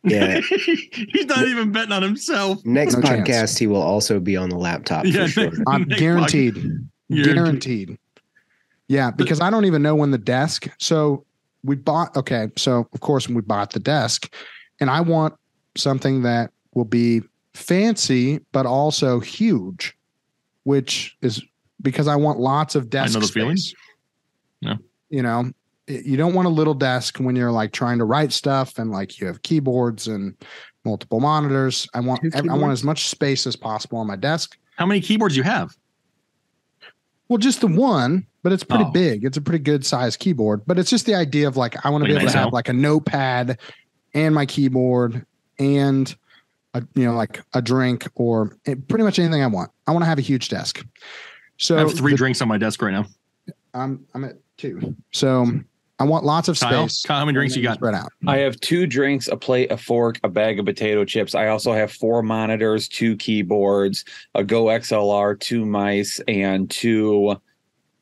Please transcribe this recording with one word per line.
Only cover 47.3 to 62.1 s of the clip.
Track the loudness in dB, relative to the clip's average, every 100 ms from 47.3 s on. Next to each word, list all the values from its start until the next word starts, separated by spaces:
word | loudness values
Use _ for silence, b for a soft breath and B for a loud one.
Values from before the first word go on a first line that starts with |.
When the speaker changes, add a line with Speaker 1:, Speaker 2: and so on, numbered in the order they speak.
| -6 -6
Speaker 3:
a | -4
drink | 0 2 2 0 -4 -2
or | 0 2 0 -4 -8
it, | -6 -2
pretty | 2
much | 2 2
anything | 2 2
I | 0
want. | 0 -4 _ -2
I |
wanna | 2 2
have | 0
a |
huge | 0 -2 -2
desk. | -6 -6 -10 -14 B B B B B B -6
So | 0 4
Speaker 2:
I |
have | 4 2
three | 2
Speaker 3:
the | 4
Speaker 2:
drinks | 2 0
on | 0
my | 0
desk | 0 -2
right | -2
now. | -2 -4 _ _ _ -20 -20 _
Speaker 3:
I'm, | -8 -6 -8 -10
I'm | -12 -12
at | -14 _ -12
two. | -10 -8 -8 -8 _
So | -2 2 4 2 0 -6 _ _ -2
I |
want | 0 2 2
lots | 0 0
of | 0
Speaker 2:
Kyle, | 0 0 0
Speaker 3:
space | -4
Speaker 2:
Kyle, | -2 -2
how | 0
many | 0
drinks | 0 0
Speaker 3:
and |
Speaker 2:
you | -2
Speaker 3:
then | 0
Speaker 2:
got? |
Speaker 3:
spread | -2 -2
out. | -6 -6 -2
Speaker 4:
I | 0
have | 0 -2
two | -2 0 0
drinks, | 0 0 0 -4
a | -6
plate, | 0 0 0
a | -2
fork, | -2 0 0 0 -2
a |
bag | 0 0 0
of | -2
potato | -2 0 0 0
chips. | -2 -2
I | 0 0
also | 0 0
have | 0 -2
four | -2 0